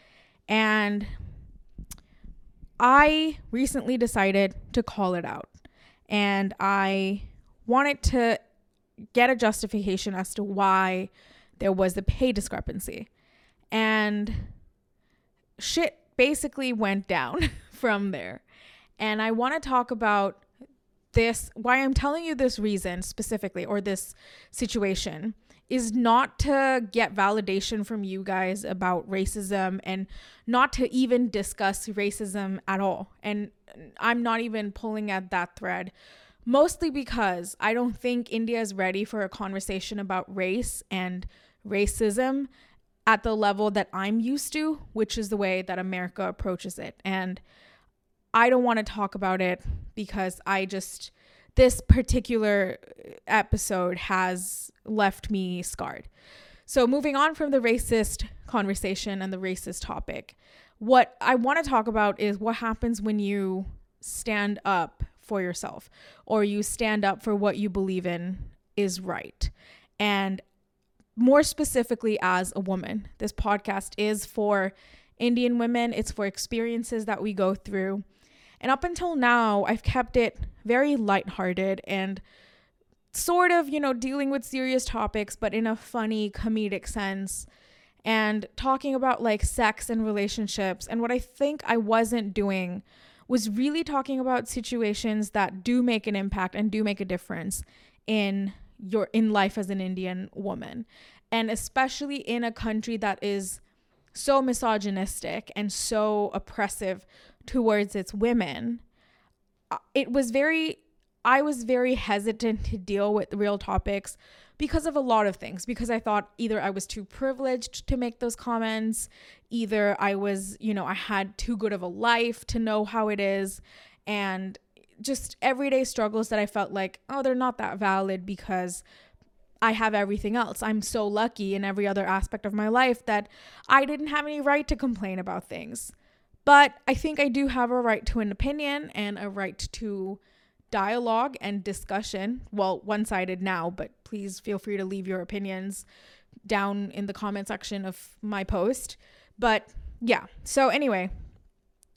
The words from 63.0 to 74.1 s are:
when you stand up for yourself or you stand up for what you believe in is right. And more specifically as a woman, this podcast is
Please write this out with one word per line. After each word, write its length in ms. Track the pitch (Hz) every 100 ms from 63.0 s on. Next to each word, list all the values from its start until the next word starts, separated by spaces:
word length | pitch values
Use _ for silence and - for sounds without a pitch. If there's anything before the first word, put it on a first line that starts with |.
when 180 | 214 214
you 480 | 202 202 190 190 190 - _ _
stand 580 | - - - 208 202 202
up 400 | 202 185 160 - - _
for 200 | - 202
yourself 500 | 180 175 - - - - - -
or 200 | - 220
you 180 | 208 208
stand 420 | 208 - 226 214
up 180 | 196 190
for 120 | 233
what 220 | 208 208 175
you 140 | 208
believe 360 | 190 190 185 175
in 320 | 175 175 190 - - _ -
is 240 | 196 185
right. 500 | 185 - - - - - - - _ -
And 420 | 208 196 190 190 - _ _ _ _ _ _ -
more 260 | 247 285
specifically 760 | 311 - 294 254 226 226 226 208
as 320 | 185 180 185
a 60 | -
woman, 480 | 190 185 - 214 - -
this 140 | 208
podcast 640 | - 214 202 220 196 - -
is 300 | 214